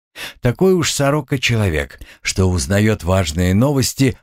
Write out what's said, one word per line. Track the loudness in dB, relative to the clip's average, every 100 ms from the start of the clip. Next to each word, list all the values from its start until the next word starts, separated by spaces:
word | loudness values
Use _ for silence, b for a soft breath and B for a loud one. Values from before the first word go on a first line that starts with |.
| _ B B B
Такой | -4 0 2
уж | 2 0
Сорока | -2 0 0 -2 -4
человек, | 0 0 0 0 -4 -10 B B
что | -6 0 0
узнает | 0 0 2 2 0
важные | 0 0 0 0 0
новости | 2 2 0 -2 0 0 0